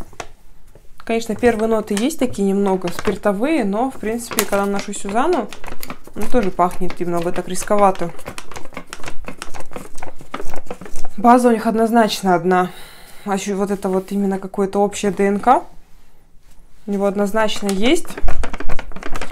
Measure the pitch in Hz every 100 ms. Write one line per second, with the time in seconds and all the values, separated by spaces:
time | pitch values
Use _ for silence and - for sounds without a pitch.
0 | - - - - - - - - - -
1 | - 226 226 202 240 226 226 220 214 208
2 | 240 - 247 - 196 196 202 190 185 -
3 | 208 196 214 196 262 320 208 202 262 -
4 | 208 233 233 - 202 202 202 202 202 202
5 | 202 214 302 339 208 - - - - -
6 | - - - 247 190 - 175 - 180 -
7 | 175 170 170 180 180 185 - 208 202 190
8 | 170 - - - - - - - - -
9 | - - - - - - - - - -
10 | - - - - - - - - - -
11 | - - 233 247 240 226 220 220 226 233
12 | 214 - 190 175 175 185 180 - - -
13 | - - 208 196 202 190 196 202 202 185
14 | 190 196 196 190 190 - 196 202 202 -
15 | 202 185 202 202 214 285 - - - -
16 | - - - - - - - - - 202
17 | 202 196 202 214 214 - 202 196 226 349
18 | - - - - - - - - - -
19 | - - -